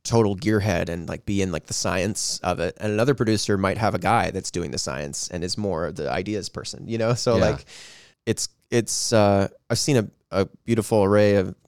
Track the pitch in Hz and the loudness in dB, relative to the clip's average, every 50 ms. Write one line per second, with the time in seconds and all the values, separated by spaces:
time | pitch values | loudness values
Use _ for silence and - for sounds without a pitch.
0 | - - 117 117 113 101 101 90 87 107 110 104 95 107 90 85 87 87 85 87 | -6 0 2 2 2 2 0 -2 0 0 2 2 2 2 0 0 -2 -2 -4 -8
1 | 82 87 85 80 - - 101 98 95 92 82 80 - - - - - 101 87 95 | -8 -8 -10 -8 -6 -4 -2 -2 0 0 -2 -4 -6 -6 -6 -4 -2 -2 -2 0
2 | 90 104 104 - - - - - - 90 90 - 85 87 - - - 107 104 104 | -2 -2 -2 -4 -4 -4 -4 -4 -2 -2 -2 -2 -2 -4 -6 -6 -4 -2 0 0
3 | 117 139 139 - 123 110 110 101 - - 104 95 95 95 101 107 110 104 98 90 | 2 2 2 2 2 2 2 0 2 0 0 2 2 0 0 0 0 0 0 0
4 | 87 95 110 117 92 82 - 92 90 - - 90 85 73 64 76 - - 69 67 | 0 2 2 2 2 0 -2 -4 -6 -6 -6 -6 -6 -4 -4 -6 -6 -4 -6 -6
5 | 73 71 71 - - - - 87 85 90 - - 104 101 90 80 85 78 - - | -6 -8 -8 -8 -8 -8 -6 -6 -6 -4 -4 -2 -2 -2 -2 -2 -4 -4 -4 -4
6 | 76 67 64 80 95 104 107 104 85 - - - - - - - - 98 113 113 | -4 -2 -2 -2 -2 -4 -4 -6 -6 -8 -10 -10 -10 -10 -12 -12 -10 -6 -4 -2
7 | 113 113 120 113 - 127 117 110 107 107 110 - - - - - - - - - | 0 0 0 0 2 2 2 4 4 2 0 -2 -6 -14 -20 -20 -20 -20 -20 -20
8 | - - _ _ - - 110 - - - _ _ _ - - 120 107 - - - | -20 -20 _ _ -4 -4 -2 -2 -4 -8 _ _ _ -2 0 0 0 0 -2 -4
9 | - - 120 110 104 101 101 98 98 - - - _ - 120 - - - 143 123 | -2 2 4 4 6 6 6 4 2 0 -4 -8 _ -4 -2 -2 0 2 2 2
10 | 104 98 - _ _ - - 92 98 - - - _ - 117 110 104 - 113 110 | 2 0 -4 _ _ -6 -2 -2 -2 -2 -4 -8 _ -2 0 0 0 2 2 4
11 | 101 95 104 104 104 104 101 101 92 95 92 - _ | 4 6 6 6 6 6 6 4 2 0 -4 -10 _